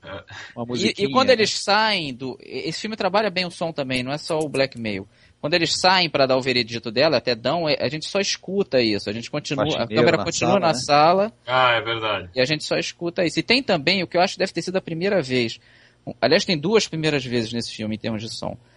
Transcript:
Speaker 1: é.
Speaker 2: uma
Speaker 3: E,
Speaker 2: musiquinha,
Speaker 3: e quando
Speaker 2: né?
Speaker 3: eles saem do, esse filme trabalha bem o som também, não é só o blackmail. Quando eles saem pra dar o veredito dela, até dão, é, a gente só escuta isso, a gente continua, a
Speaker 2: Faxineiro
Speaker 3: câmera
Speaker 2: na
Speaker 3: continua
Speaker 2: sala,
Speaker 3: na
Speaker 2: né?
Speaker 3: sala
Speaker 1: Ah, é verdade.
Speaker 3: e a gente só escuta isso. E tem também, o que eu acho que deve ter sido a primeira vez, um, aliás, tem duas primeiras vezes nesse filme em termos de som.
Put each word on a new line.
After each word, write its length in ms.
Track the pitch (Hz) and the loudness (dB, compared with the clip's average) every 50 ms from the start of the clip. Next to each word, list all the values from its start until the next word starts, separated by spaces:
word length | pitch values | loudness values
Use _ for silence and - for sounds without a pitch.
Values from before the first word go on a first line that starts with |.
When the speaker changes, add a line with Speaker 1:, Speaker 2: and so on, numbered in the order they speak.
| - - | -18 -16
Speaker 1:
é. 160 | 98 101 - - - - - - - | -16 -16 -16 -16 -18 -18 -18 -16 -12
Speaker 2:
uma 100 | 120 120 | -12 -8
Speaker 3:
E, 20 | 120 | -6
Speaker 2:
musiquinha, 400 | 123 123 190 220 - - 196 135 | -4 -2 0 -2 0 0 -2 0
Speaker 3:
e 40 | |
quando 160 | 135 254 269 254 | 2 2 4 4
Speaker 2:
né? 40 | 254 | 4
Speaker 3:
eles 180 | 220 214 - | 4 4 0
saem 640 | - - - - 196 214 220 220 208 185 160 139 127 | 0 -4 0 0 2 2 4 2 0 0 -2 -4 -6
do, 240 | 117 135 127 - - | -8 -8 -10 -10 -10
esse 400 | - - 101 131 - 160 160 - | -14 -10 -10 -6 -6 -6 -6 -6
filme 140 | - 214 220 - | -8 -8 -6 -4
trabalha 320 | 214 180 180 208 226 208 | -2 0 2 2 0 0
bem 140 | 170 185 185 | -2 -4 -4
o 40 | 170 | -4
som 200 | - - 180 165 | -6 -6 -6 -4
também, 320 | 156 - 139 131 131 127 123 | -4 -4 -4 -2 -2 -2 -2
não 80 | 127 | -4
é 60 | 143 156 | -6 -6
só 200 | - - 170 156 | -6 -4 -2 -2
o 100 | 156 147 | -2 -2
blackmail. 580 | 120 135 135 131 - 120 113 110 101 92 98 - _ _ _ _ _ _ | 0 0 0 0 -2 -6 -4 -4 -4 -4 -6 -10 _ _ _ _ _ _
Quando 160 | - 151 165 | -4 0 0
eles 240 | 175 165 - - - | 2 2 0 0 2
saem 280 | - 185 185 185 180 156 | 4 4 4 4 2 2
pra 200 | - 143 135 127 | 2 2 4 4
dar 100 | 131 131 | 4 2
o 40 | |
veredito 500 | 123 135 123 123 117 107 117 117 - 120 | 2 0 0 0 -2 -2 -6 -8 -8 -4
dela, 260 | 107 123 143 160 147 120 | 0 2 2 4 4 2
até 160 | - 127 120 | 2 0 -2
dão, 340 | 110 117 127 156 175 165 151 | -2 0 -2 -2 0 0 0
é, 80 | 139 - | 0 0
a 100 | 104 127 | 0 -2
gente 180 | 143 156 - - | -2 -4 -8 -4
só 120 | - 202 | -2 -2
escuta 600 | 202 - - - - - 190 196 190 - - 131 | -2 -2 -4 -6 -8 -6 -2 -2 -2 2 2 4
isso, 300 | 120 110 104 101 - 104 | 4 4 2 0 -2 -4
a 40 | 104 | -6
gente 180 | 113 117 - | -6 -8 -6
continua, 320 | - 151 - - 151 123 104 | -6 -6 -4 -4 -2 0 0
a 60 | - | 0
Speaker 2:
Faxineiro 240 | - - 117 113 107 | 0 -2 -2 0 2
Speaker 3:
câmera 220 | - 120 - - - | 4 4 4 4 2
Speaker 2:
na 60 | - | 0
Speaker 3:
continua 280 | - - - - - | -2 -2 0 2 2
Speaker 2:
sala, 80 | 185 202 | 2 4
Speaker 3:
na 80 | 180 160 | 4 2
Speaker 2:
né? 60 | 151 | 0
Speaker 3:
sala 580 | 123 127 - 147 147 151 165 180 190 202 226 - _ _ 120 | 0 0 2 4 6 6 6 6 4 2 0 -4 _ _ -2
Speaker 1:
Ah, 240 | 123 131 127 123 | 2 4 4 4
é 100 | 117 113 | 4 2
verdade. 480 | 107 117 117 113 110 107 104 95 92 90 - | 0 -2 -4 -2 -2 -2 -2 -4 -4 -6 0
Speaker 3:
e 40 | 127 | 0
a 60 | 127 | 0
gente 180 | 123 156 151 - | 2 0 -4 -2
só 140 | - 170 151 | -2 -2 -2
escuta 480 | 170 - - - 175 170 170 - 185 | -2 -4 -8 -8 -8 -6 -2 0 -2
isso. 140 | 160 - 165 | 0 0 -2
E 40 | 156 | 0
tem 200 | - 226 262 269 | 2 2 2 2
também, 400 | - 196 156 131 165 190 196 170 | 2 0 2 2 2 2 0 0
o 40 | - | 0
que 80 | - | 2
eu 60 | 170 | 2
acho 140 | 180 196 - | 2 2 0
que 40 | - | -2
deve 140 | 180 190 - | -4 -2 -2
ter 80 | 170 | -6
sido 140 | 165 - 180 | -6 -4 -4
a 60 | 190 | -4
primeira 380 | - - 165 160 175 202 208 185 | -4 -4 -6 -2 -2 0 0 0
vez, 400 | 139 131 127 127 120 113 - - _ _ _ _ _ _ _ _ _ | 0 0 0 0 0 0 -4 -8 _ _ _ _ _ _ _ _ _
um, 80 | 98 - - | -14 -4 0
aliás, 240 | - 127 151 202 - | 2 4 4 4 2
tem 100 | - 185 | 0 -2
duas 320 | 147 143 185 226 214 - - | -2 0 2 2 2 2 2
primeiras 380 | - 160 156 156 147 139 127 | -4 -2 0 0 0 0 -2
vezes 260 | 127 120 123 110 110 | -2 -2 -2 -2 -2
nesse 200 | 117 117 113 - | -4 -6 -6 -8
filme 240 | - - 107 107 110 | -8 -8 -6 -6 -6
em 20 | 107 | -6
termos 240 | - 113 113 107 | -6 -6 -6 -6
de 80 | 110 110 | -6 -8
som. 260 | - - - 95 - - _ _ _ | -10 -8 -8 -8 -8 -10 _ _ _